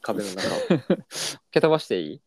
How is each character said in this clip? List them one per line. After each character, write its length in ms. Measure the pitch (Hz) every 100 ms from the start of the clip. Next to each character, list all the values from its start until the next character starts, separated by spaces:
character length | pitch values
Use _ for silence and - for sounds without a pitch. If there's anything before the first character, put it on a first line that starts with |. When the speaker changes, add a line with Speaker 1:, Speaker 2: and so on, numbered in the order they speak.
Speaker 1:
壁 220 | - 104
の 60 | 101
中 140 | 92 -
を。 20 | 539 494 156 - - -
Speaker 2:
<laughs> 400 | - - - _
蹴 100 | 160
飛 100 | 160
ば 80 | 156
し 80 | -
て 140 | 98
い 140 | 76
い？ 60 | 98